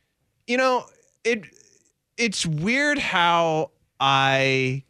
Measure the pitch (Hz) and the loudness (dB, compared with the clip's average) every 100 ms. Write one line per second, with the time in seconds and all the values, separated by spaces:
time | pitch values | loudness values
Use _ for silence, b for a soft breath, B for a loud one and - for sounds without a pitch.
0 | _ _ _ _ - 247 262 247 - _ | _ _ _ _ -4 0 2 0 -4 _
1 | _ _ 220 233 147 - _ _ _ _ | _ _ -4 -4 -6 -20 _ _ _ _
2 | _ - 233 - 170 151 185 262 294 294 | _ -6 -4 -2 -4 -2 -2 0 0 -2
3 | - 185 175 170 165 156 - _ _ - | -2 0 2 2 2 0 -4 _ _ -2
4 | 139 135 135 135 135 131 131 135 - | 2 2 2 2 2 0 -2 -4 -10